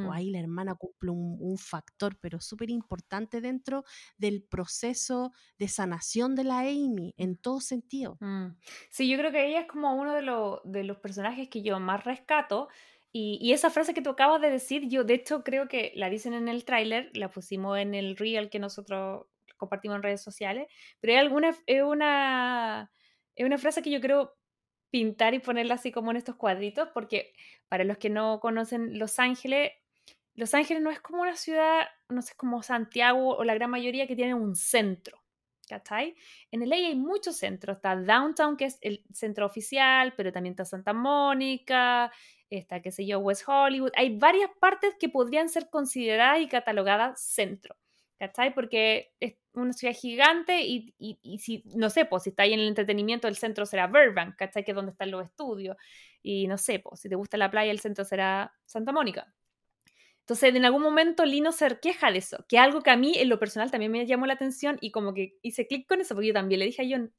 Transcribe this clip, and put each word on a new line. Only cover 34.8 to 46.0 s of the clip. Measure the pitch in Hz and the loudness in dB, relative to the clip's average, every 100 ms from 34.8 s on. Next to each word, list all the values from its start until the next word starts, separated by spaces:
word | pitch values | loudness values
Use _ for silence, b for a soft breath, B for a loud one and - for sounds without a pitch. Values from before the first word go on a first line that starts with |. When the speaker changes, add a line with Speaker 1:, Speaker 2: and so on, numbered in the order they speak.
| 202 180 - - _ _ _ _ - | 2 -2 -10 -20 _ _ _ _ -16
Speaker 2:
¿cachai? | 208 - 214 311 339 B B B | -16 -8 -6 -6 -8 B B B
En | 226 | -6
L | 247 | 0
A | 339 | 0
hay | 349 269 | 0 0
muchos | 285 403 370 233 | -2 -2 -4 -6
centros, | 196 190 - 196 | -6 -6 -8 -4
está | 190 185 | -2 0
Downtown, | 185 233 294 311 302 294 | 4 4 4 2 2 2
que | 269 | -4
es | - | -4
el | 214 208 _ | -6 -8 _
centro | - 220 208 202 | -8 -6 -2 -4
oficial, | 220 214 269 262 262 254 254 | -4 -4 2 6 6 4 0
pero | 185 | -4
también | 180 180 | -4 -6
está | 180 180 | -6 -8
Santa | 190 190 | -6 -4
Mónica, | 220 262 285 277 269 269 262 - 254 247 240 240 B B B B | 0 2 4 4 2 0 -4 0 2 4 4 0 B B B B
está, | 196 - 180 | -10 -8 -10
qué | 180 | -8
sé | 190 196 | -6 -2
yo, | 202 | 0
West | 196 196 - | 0 0 2
Hollywood, | 277 277 269 262 - | 4 4 4 0 2
hay | 254 214 | 2 6
varias | 294 381 392 - | 6 6 2 4
partes | 370 381 403 403 | 4 4 0 0
que | 311 | 0
podrían | 269 240 294 330 | 0 2 2 0
ser | 330 320 | 0 -2
consideradas | 311 269 254 | -2 -2 -2